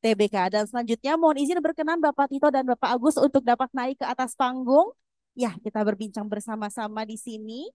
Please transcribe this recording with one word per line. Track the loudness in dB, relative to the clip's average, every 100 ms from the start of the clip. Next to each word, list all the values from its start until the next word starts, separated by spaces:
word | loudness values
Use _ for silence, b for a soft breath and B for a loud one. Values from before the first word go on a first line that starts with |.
T | 0 2
B |
K. | 2 2 0
Dan | 0
selanjutnya | -2 -4 -4 -2 0 4
mohon | 4 4
izin | 0 0
berkenan | 0 -2 -2 2
Bapak | 0 2 -2
Tito | 2 2
dan | 2
Bapak | 0 0 0 2
Agus | 2 4
untuk | 4 4
dapat | 2 0 0 -4
naik | -6 -6
ke | -6
atas | -4 -6
panggung. | -2 -2 -2 4 4 4 -2 _ _ _ -6
Ya, | -6 -4
kita | -8 -2
berbincang | -2 -2 -6 -8 -6
bersama-sama | -8 -6 -8 -8 -8 -8 -8
di | -10 -12
sini. | -12 -12 -12 -12 -12